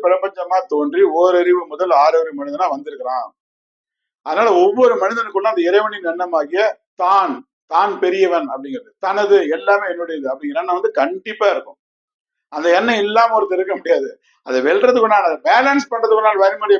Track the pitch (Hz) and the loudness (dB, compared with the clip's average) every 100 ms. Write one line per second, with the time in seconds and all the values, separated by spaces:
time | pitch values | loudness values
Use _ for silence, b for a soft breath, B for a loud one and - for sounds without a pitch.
0 | 180 185 190 185 175 185 185 147 147 170 | 2 0 -2 -6 -2 -2 -2 -4 -2 2
1 | 190 156 180 175 175 180 160 151 180 143 | 2 4 2 4 2 0 -2 -6 0 4
2 | 151 165 160 143 143 147 180 139 147 135 | 4 2 0 -6 -10 -4 -4 -4 -10 -12
3 | 123 127 110 _ _ _ _ _ _ _ | -8 -8 -8 _ _ _ _ _ _ _
4 | _ _ 143 170 240 - 370 311 247 202 | _ _ -6 0 2 4 4 4 2 4
5 | 190 233 214 190 220 202 170 202 214 208 | -2 -2 -4 -2 -2 0 2 2 0 -6
6 | 170 175 180 165 147 180 214 - _ - | -8 -6 -4 -4 -2 -2 -2 -4 _ -6
7 | 180 196 175 120 - _ _ 165 202 - | 0 2 0 -6 -14 _ _ -2 0 0
8 | 180 190 180 170 139 135 139 131 - _ | -2 2 2 0 -4 -10 -10 -12 -14 _
9 | 190 196 202 196 151 165 196 202 196 170 | -6 -2 2 2 2 -4 0 0 0 -8
10 | 165 156 131 - 147 302 359 359 440 - | -8 -8 -8 -6 -6 -6 -4 -2 -2 -2
11 | 294 381 220 - 202 - - - _ _ | -2 -4 -10 -2 0 0 -6 -20 _ _
12 | _ _ _ _ _ 151 170 180 233 220 | _ _ _ _ _ -4 2 2 2 -2
13 | 208 220 233 220 - 185 190 - 170 160 | 0 2 2 2 0 -2 -4 -6 0 -2
14 | 131 - _ _ - 131 139 190 247 254 | -2 -12 _ _ -4 -2 2 2 2 2
15 | 220 208 175 151 156 226 269 277 - 233 | 2 2 2 -2 2 2 2 0 -2 -4
16 | 220 220 214 196 196 196 208 | 0 2 2 2 0 0 0